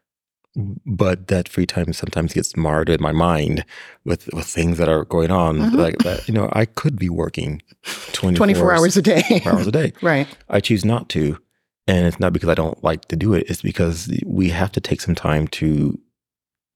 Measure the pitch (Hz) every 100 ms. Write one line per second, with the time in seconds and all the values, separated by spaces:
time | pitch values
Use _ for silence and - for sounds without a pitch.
0 | _ _ _ _ _ - 98 - - 98
1 | 98 90 95 92 87 - 90 - 85 82
2 | - - 82 - - - 80 78 80 78
3 | 76 78 85 80 73 78 - - - -
4 | - 85 - 82 80 - 85 85 80 80
5 | 73 85 82 92 82 78 226 240 82 -
6 | - - - 110 101 110 113 - 156 131
7 | 90 85 82 - 80 76 - _ - -
8 | - - 92 175 202 196 175 170 170 185
9 | 175 170 - 202 - 101 92 139 151 -
10 | 175 143 143 - - 101 - 110 104 117
11 | - 80 76 76 _ _ _ _ - 92
12 | 87 - 92 85 85 82 80 - 78 78
13 | - 82 98 92 - 90 - - 85 82
14 | 90 - - 92 90 85 95 - - -
15 | - 82 80 76 76 - 78 76 73 -
16 | _ _ _ _ _ _ _